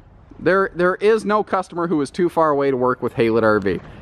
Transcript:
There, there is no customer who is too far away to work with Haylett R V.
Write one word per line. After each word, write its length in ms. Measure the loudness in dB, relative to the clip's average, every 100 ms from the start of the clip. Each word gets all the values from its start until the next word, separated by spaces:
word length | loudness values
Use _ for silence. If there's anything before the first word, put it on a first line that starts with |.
| -20 -20 -20 -6
There, 320 | 0 0 0 -2
there 200 | -2 0
is 300 | 2 2 0
no 180 | -2
customer 440 | -2 -4 -4 -6 -2
who 120 | -2
is 100 | -2
too 180 | -2 -2
far 220 | 0 0
away 180 | 2 0
to 80 | 0
work 240 | 0 -2
with 120 | -4
Haylett 300 | 0 2 2
R 160 | 4 2
V. 200 | 0 -4 -6 -18